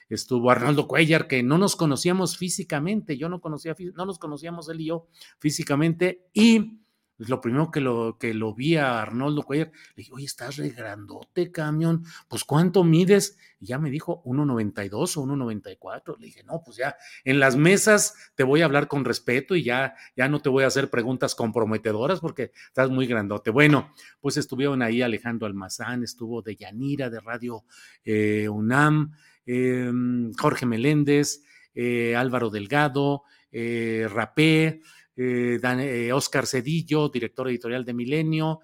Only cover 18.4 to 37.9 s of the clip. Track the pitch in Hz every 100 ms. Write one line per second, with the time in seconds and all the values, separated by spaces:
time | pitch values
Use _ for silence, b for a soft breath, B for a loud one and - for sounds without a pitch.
18.4 | 131 147 165 143 147 147 123 113 - 123
19.4 | - 180 120 123 135 - B - 127 147
20.4 | 147 131 135 123 135 123 113 127 131 -
21.4 | 117 117 107 110 113 107 135 185 165 -
22.4 | 113 B B - 131 131 127 117 101 104
23.4 | - 113 151 143 - B B B 139 147
24.4 | 143 123 143 135 117 117 123 104 117 113
25.4 | 107 98 92 - 113 123 113 - 113 117
26.4 | 110 101 98 107 139 139 127 113 104 117
27.4 | 120 113 _ B B B - 107 107 107
28.4 | 107 107 110 131 151 151 151 151 b b
29.4 | - 123 127 127 123 123 123 123 117 107
30.4 | 151 147 127 113 135 151 143 143 147 -
31.4 | b b b - 120 120 117 117 131 123
32.4 | 117 104 98 143 147 135 143 143 _ b
33.4 | b 120 117 117 113 113 110 107 110 -
34.4 | 156 160 160 156 B B B - 127 123
35.4 | 123 120 123 127 139 120 117 135 - 143
36.4 | 123 131 117 165 165 151 147 123 117 -
37.4 | 127 120 120 123 120